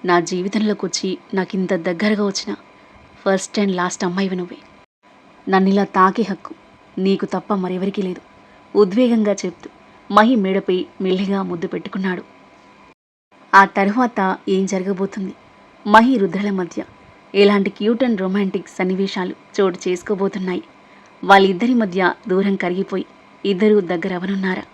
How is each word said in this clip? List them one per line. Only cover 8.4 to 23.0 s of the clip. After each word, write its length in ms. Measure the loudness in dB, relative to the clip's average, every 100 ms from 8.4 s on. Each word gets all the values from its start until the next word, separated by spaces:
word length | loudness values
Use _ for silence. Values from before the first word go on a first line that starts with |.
| -20 -20 -4 2
ఉద్వేగంగా 540 | 2 4 2 2 2
చెప్తూ 380 | -2 -6 -10 -20 -20 -20 -20 0
మహి 260 | 4 4 4
మేడపై 500 | 2 0 0 -2 -4 -4
మెల్లిగా 420 | -2 0 0 -2
ముద్దు 240 | -4 -6 -6
పెట్టుకున్నాడు. 560 | -8 -8 -6 -4 -6 -10 -20 -20 -20 -20 -20 -20 _ _ _ _ _ 4
ఆ 100 | 6
తరువాత 720 | 6 2 0 2 0 0 -2 -2 -2
ఏం 180 | 0 0
జరగబోతుంది? 680 | -2 -4 -4 -6 -6 -10 -10 -20 -20 -20 -12 4
మహి 320 | 6 6 2
రుద్రల 320 | 0 -2 -4
మధ్య 340 | -4 -6 -8 -14 -18 -20 -20 -4
ఎలాంటి 380 | 4 6 6 0 -2
cute 220 | 0 2
and 140 | 0 0
romantic 440 | 0 -2 -2 -4 -8
సన్నివేశాలు 680 | -4 -2 0 -2 -4 -6 -8 -8 0
చోటు 180 | 0 0 -4
చేసుకోబోతున్నాయి? 760 | -4 -4 -4 -2 -4 -6 -6 -8 -20 -20 -20 -20 -12
వాళ్ళిద్దరి 500 | 4 6 6 2 0
మధ్య 400 | 2 0 0 -2 -2 -2
దూరం 280 | 0 0 -2
కరిగిపోయి 500 | -2 -4 -4 -6